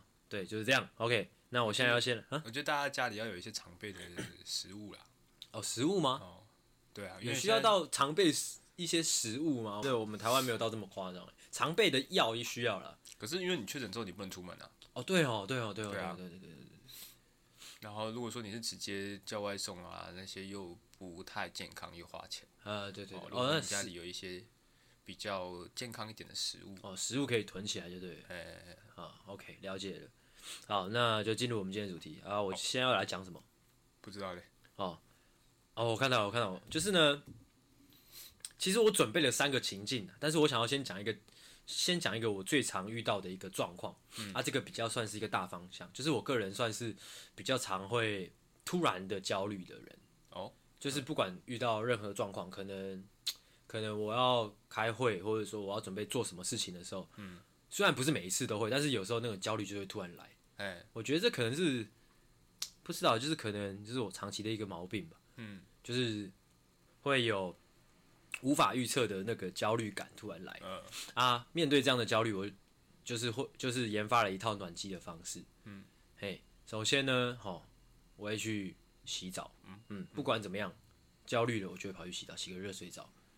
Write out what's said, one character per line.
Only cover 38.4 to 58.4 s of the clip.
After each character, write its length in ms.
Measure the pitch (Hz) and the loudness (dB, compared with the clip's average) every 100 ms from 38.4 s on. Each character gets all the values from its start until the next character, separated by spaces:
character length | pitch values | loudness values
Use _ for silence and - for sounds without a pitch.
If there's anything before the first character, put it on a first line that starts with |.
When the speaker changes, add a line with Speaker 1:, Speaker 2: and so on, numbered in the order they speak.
| - - | -14 -4
Speaker 1:
其 120 | 185 | 2
实 100 | 208 | 6
我 100 | 214 | 8
准 200 | - 127 | 8 4
备 120 | 135 | 6
了 80 | 139 | 4
三 200 | - 143 | 6 4
个 80 | 131 | 4
情 280 | - 98 104 | 0 -6 -2
境 200 | 127 92 | -2 -4
啊， 60 | - | -2
但 120 | 151 | 2
是 60 | 160 | 6
我 100 | 147 | 6
想 120 | 123 | 6
要 60 | 117 | 2
先 160 | 139 | 2
讲 180 | 135 190 | -2 -4
一 40 | |
个， 100 | 196 180 - - - - - | -4 -4 -6 -20 -20 -20 -8
先 320 | - - 175 | -2 2 2
讲 180 | 131 110 | 2 2
一 40 | |
个 100 | 113 | 0
我 120 | 98 | 0
最 200 | 95 147 | 4 4
常 280 | 120 95 98 | 4 0 -4
遇 120 | 117 | -4
到 180 | 113 104 | 0 0
的 80 | 92 | -2
一 80 | 92 | -8
个 140 | 92 | -8
状 260 | - 104 87 | -2 -2 -2
况。 180 | 101 - _ - | -10 -10 _ -10
Speaker 2:
嗯。 140 | 104 | -6
Speaker 1:
啊， 100 | 98 | -2
这 80 | 123 | 0
个 100 | 135 | 0
比 120 | - | -2
较 160 | - 113 | -2 -2
算 180 | 123 107 | 0 -2
是 100 | 104 | -2
一 40 | |
个 80 | 104 | 0
大 180 | 110 95 | 0 0
方 220 | 90 90 | -6 -12
向， 220 | - 180 | -12 -12
就 100 | - | -4
是 80 | 143 | 2
我 120 | 127 | 2
个 160 | 98 127 | 2 0
人 160 | 98 | 0
算 180 | 98 120 | 0 0
是 220 | 107 117 101 - - - | 0 -4 -6 -12 -16 -18
比 100 | - | -10
较 140 | 101 127 | 0 0
常 300 | - 95 98 | 2 -4 0
会 440 | 117 110 101 87 - _ _ | 2 2 0 -4 -12 _ _
突 180 | - 180 | -2 2
然 240 | 151 92 95 | 4 2 -2
的 140 | 101 | -4
焦 260 | 95 101 101 | 0 0 0
虑 180 | 101 | -4
的 100 | 85 | -8
人。 240 | 53 55 - - _ - 87 98 - _ - | -14 -18 -20 -20 _ -16 -10 -10 -12 _ -8
就 120 | 143 | -4
是 100 | 139 | -2
不 140 | 127 | -2
管 220 | 147 101 90 - | 0 0 0 -8
遇 120 | 120 | -2
到 240 | 120 110 | 2 2
任 160 | 117 117 | 2 0
何 140 | 104 | 0
状 180 | 101 104 | -2 -2
况， 200 | 98 92 | -2 -8
可 140 | 92 | -6
能， 400 | 98 98 95 95 95 _ - - _ - - | -6 -6 -6 -8 -12 _ -8 -8 _ -20 -8
可 140 | 113 | -4
能 200 | 107 107 | -2 -2
我 140 | 107 | 0
要 400 | 117 127 123 107 - - | 4 6 6 2 -4 -10
开 240 | - 113 | 0 0
会， 300 | 110 127 98 | 2 2 2
或 160 | 101 110 | 0 0
者 60 | |
说 160 | 101 107 | 0 -4
我 120 | 98 | -4
要 60 | 104 | -4
准 140 | 104 | -4
备 100 | 95 101 | -6 -2
做 180 | 131 | 0
什 120 | 107 87 | -2 -2
么 80 | |
事 120 | 90 113 | -4 -2
情 160 | - | -2
的 120 | 90 | -6
时 100 | 90 | -8
候， 140 | 95 90 - | -8 -10 -12
Speaker 2:
嗯。 240 | 95 90 - _ - | -14 -14 -18 _ -10
Speaker 1:
虽 160 | - | 2
然 80 | 202 | 4
不 100 | 135 | 4
是 100 | 135 | 2
每 120 | 123 | 2
一 60 | 90 | 0
次 160 | - | -2